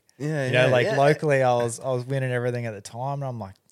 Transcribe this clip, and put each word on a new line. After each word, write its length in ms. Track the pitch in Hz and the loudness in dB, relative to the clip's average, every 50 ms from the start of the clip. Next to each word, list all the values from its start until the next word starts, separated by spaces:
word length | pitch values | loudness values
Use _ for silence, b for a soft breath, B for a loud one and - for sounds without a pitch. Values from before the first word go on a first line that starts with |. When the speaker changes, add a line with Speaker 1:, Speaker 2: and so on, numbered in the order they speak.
| _ _ _ - | _ _ _ -8
Speaker 1:
Yeah, 280 | 131 151 156 147 135 | -6 -4 -2 -2 0
Speaker 2:
You 60 | 127 | 2
know, 140 | 120 127 127 | 2 4 4
Speaker 1:
yeah, 40 | 127 | 4
Speaker 2:
like, 140 | 127 123 120 | 4 4 2
Speaker 1:
yeah. 100 | 104 113 | 2 2
Speaker 2:
locally, 460 | 131 139 147 156 - 165 151 139 135 | 4 4 4 4 2 2 2 2 4
I 120 | 131 123 123 | 4 4 4
was, 260 | 120 120 117 117 - | 2 2 0 -4 -6
I 80 | - 135 | -4 -4
was 160 | 127 123 123 | -4 -4 -2
winning 260 | 127 139 135 131 127 | -4 -4 -2 -2 -2
everything 360 | 123 123 120 123 120 120 120 | -2 -2 -2 -2 -4 -4 -6
at 60 | 117 107 | -6 -8
the 60 | 101 | -10
time, 400 | - - - 117 127 139 143 143 | -14 -14 -12 -10 -8 -6 -6 -6
and 20 | 139 | -6
I'm 160 | 131 123 113 | -8 -8 -8
like, 140 | 101 90 - _ _ _ | -10 -12 -14 _ _ _